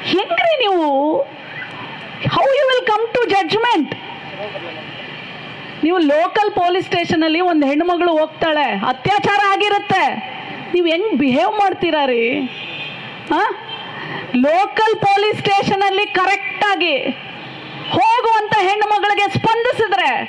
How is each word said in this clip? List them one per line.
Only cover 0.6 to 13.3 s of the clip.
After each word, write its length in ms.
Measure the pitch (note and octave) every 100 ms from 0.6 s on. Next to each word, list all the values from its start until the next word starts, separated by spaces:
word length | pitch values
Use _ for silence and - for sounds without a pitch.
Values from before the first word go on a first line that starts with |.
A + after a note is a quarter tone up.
| G#4+ F#4 D4+ C4+ D4 C5 C#5 - - - - - - - - -
how 160 | - -
you 340 | B4+ C5+ C5+
will 160 | B4+ -
come 240 | G#4+ A4+
to 220 | B4 G4+ G4
judgment? 600 | E4 G#4 A#4+ G#4 C4+ - - - - F#3+ G#3 - E3+ D#3+ - - - - - - - - - -
ನೀವು 140 | D4+ F#4
ಲೋಕಲ್ 520 | D4+ D4 F4+ G#4+ G#4
ಪೊಲೀಸ್ 360 | G#4 F4 F#4 -
ಸ್ಟೇಷನ್ 360 | F4+ E4+ E4+
ಅಲ್ಲಿ 180 | D#4+ D#4+
ಒಂದು 260 | F4+ D#4+ C#4
ಹೆಣ್ಮಗಳು 500 | D4 F4 F4 F4 D#4
ಹೋಗ್ತಾಳೆ, 560 | D#4 D#4+ E4 D4+ C4 G3+ -
ಅತ್ಯಾಚಾರ 520 | - - G4+ G#4+ G4+ G4+
ಆಗಿರುತ್ತೆ, 680 | G4 G#4 G4+ G4+ F#4+ C#4 A3 - - - - -
ನೀವು 120 | F4 E4+
ಹೆಂಗ್ 320 | E4 A4 C#4+
ಬಿಹೇವ್ 400 | C#4 B3+ F#4+ G#4+
ಮಾಡ್ತೀರಾ 460 | G4 - F4 D4+ C#4
ರೀ? 340 | A#3+ A#3 C#4+ B3+ - - - - - - - -